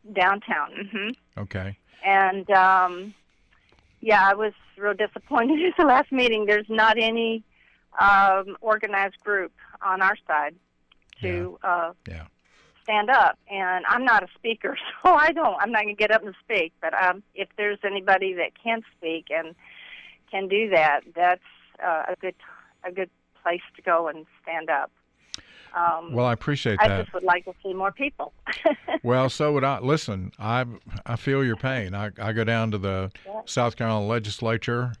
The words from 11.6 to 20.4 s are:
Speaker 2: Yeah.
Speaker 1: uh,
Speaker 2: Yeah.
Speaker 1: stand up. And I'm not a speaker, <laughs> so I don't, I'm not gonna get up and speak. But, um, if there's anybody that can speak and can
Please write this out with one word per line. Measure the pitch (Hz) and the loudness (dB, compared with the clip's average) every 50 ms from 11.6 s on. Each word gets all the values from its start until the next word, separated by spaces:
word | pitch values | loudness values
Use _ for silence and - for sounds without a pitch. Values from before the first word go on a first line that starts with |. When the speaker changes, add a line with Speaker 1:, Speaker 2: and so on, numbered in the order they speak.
| - | -4
Speaker 2:
Yeah. | 196 | -2
Speaker 1:
uh, | 175 175 170 165 180 - _ | -2 -2 -2 -6 -8 -12 _
Speaker 2:
Yeah. | - 87 82 80 - _ _ _ _ _ _ _ _ _ _ _ | -16 -14 -14 -16 -18 _ _ _ _ _ _ _ _ _ _ _
Speaker 1:
stand | - 214 208 208 214 | -2 0 0 2 4
up. | 262 254 202 262 - - _ - | 4 6 6 4 2 0 _ -12
And | 202 196 190 180 185 185 175 - | -8 -4 -2 -2 -2 -2 -2 -2
I'm | 202 247 254 | -2 0 2
not | 262 233 208 185 | 4 4 2 2
a | - - | 0 -8
speaker, | _ - 233 226 - - 196 285 - - - | _ -6 -6 -4 -4 -4 -6 -6 -8 -10 -12
<laughs> | - - - | -10 2 4
so | 359 359 | 6 6
I | 302 302 320 320 | 8 6 4 2
don't, | 320 311 240 190 151 | 2 0 0 0 0
I'm | 196 220 240 | -2 0 0
not | 220 208 | 0 -2
gonna | 208 208 | -2 -2
get | 208 214 208 | -2 2 4
up | 214 220 214 | 4 2 2
and | 208 190 - _ | -2 -8 -16 _
speak. | - 233 196 160 170 - _ - | -4 -2 -2 -2 -2 -6 _ -6
But, | 160 - - 185 | -2 0 2 2
um, | 180 180 196 208 _ _ | 2 0 -2 -6 _ _
if | - 196 - _ | -10 -10 -8 _
there's | - 208 208 208 202 - | -4 -2 -2 -2 -2 -4
anybody | 202 196 202 185 196 190 185 190 190 185 | -6 -4 -2 0 2 2 2 2 -2 -4
that | 175 165 - - _ _ | -4 -6 -6 -8 _ _
can | 233 226 226 226 _ _ | -6 -6 -6 -6 _ _
speak | _ - 160 165 165 156 - | _ -8 -6 -6 -6 -6 -6
and | - 160 165 160 170 - _ - - - - - - - - - - _ _ _ | -6 -6 -6 -8 -14 -20 _ -20 -20 -20 -20 -20 -20 -20 -20 -20 -20 _ _ _
can | - 196 | -8 -8